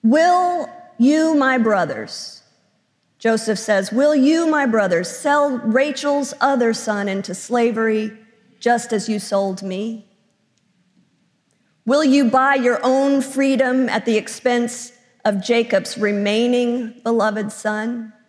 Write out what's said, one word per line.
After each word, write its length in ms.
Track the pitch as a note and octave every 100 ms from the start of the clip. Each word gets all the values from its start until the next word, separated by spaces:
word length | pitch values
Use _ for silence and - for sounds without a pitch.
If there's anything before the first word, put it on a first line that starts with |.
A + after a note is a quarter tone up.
"Will 640 | A3 D4 E4+ F4+ F4+ F4 C#4+ - - -
you, 360 | B3 D#4 D#4+
my 220 | D4+ C4 C4
brothers," 840 | A3+ G3+ D#3+ A#2 A2 - - - _ _ _ _ _ _ _ _
Joseph 400 | A3+ A3+ A3 G#3
says, 320 | - G3+ F#3+
"will 240 | A3 D4
you, 320 | D4+ C4 D#4+ E4
my 200 | D4+ C#4
brothers, 420 | A3 G3 E3+ F3+
sell 420 | - G3 A#3+ D4
Rachel's 840 | B3+ A3+ A3+ D4 C#4+ C#4+ C#4+ C#4 -
other 340 | C4+ C#4 A#3
son 340 | A3 - G#3 G3+
into 260 | G3 G3
slavery 800 | F#3+ - A#3+ A#3+ A3 A3 A3 G#3+ - _ _ _ _
just 320 | A#3+ A#3+ -
as 160 | G#3+ G3+
you 100 | G#3
sold 440 | F#3+ G3+ G3 F#3
me? 420 | G3 F#3 A3 A3+ - _ _ _ _ _ _ _ _ _ _ _ _ _ _ _ _ _
Will 200 | - C#4
you 220 | D#4 C#4 B3
buy 280 | B3+ C4+
your 240 | C#4 B3 A#3+
own 400 | B3+ C4 C#4 C#4
freedom 680 | C4+ B3+ C4+ C4 C4 C4 C4
at 160 | A3+
the 120 | A#3 G#3+
expense 760 | - - B3+ A#3+ A#3+ - - _ _ _
of 160 | A3 G3+
Jacob's 560 | F#3 A#3 A#3 G3 - -
remaining 1040 | G#3 G#3 G3+ G#3+ A#3+ B3 A#3+ A#3+ A3+ A#3
beloved 480 | A#3 A#3 G#3+ G#3+ G#3
son?" 640 | - G#3+ G#3+ A3+ A#3+ A3+ -